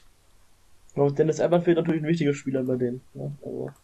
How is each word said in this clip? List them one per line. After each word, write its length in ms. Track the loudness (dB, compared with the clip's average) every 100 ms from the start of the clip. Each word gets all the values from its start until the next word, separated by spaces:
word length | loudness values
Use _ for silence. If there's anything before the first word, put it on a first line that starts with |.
| -8 _ _ _ _ _ _ -20 -8 0
Ja, 60 |
und 160 | 2 4
Dennis 200 | 2 2
Erdmann 240 | 2 2
fehlt 140 | 4 2
natürlich 240 | 2 0
ein 60 | 0
wichtiger 260 | 0 0
Spieler 280 | 0 -2 -2
bei 120 | -2 0
denen, 240 | -2 -4 -12
ne? 180 | -12 -12 -10
Also, 260 | -10 -8 -10 -12